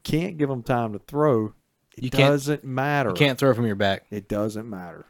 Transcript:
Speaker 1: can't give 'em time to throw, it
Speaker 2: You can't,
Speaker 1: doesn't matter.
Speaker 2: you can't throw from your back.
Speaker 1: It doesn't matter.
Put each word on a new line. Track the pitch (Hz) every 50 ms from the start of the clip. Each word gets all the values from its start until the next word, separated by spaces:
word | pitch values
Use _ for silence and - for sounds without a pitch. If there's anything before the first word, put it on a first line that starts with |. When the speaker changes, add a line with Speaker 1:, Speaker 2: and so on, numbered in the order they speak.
| -
Speaker 1:
can't | - 147 160 175 202 175 151
give | 147 139
'em | 135 123
time | 113 - 127 120 117 110 104
to | 98
throw, | - - 143 147 151 151 123 110 110 107 - _ _ _ _ _ _ _ _ -
it | 127
Speaker 2:
You | 127
can't, | - - 135 139 147
Speaker 1:
doesn't | 143 135 143 147 143 -
matter. | 135 127 131 135 147 147 143 131 104
Speaker 2:
you | 90
can't | 87 147 139 127 -
throw | 139 135 120
from | 117 120
your | 110 101
back. | 101 104 98 98 - - -
Speaker 1:
It | 107 104 98 -
doesn't | 107 104 107 110 104 107 113 120
matter. | 98 92 90 85 80 76 - _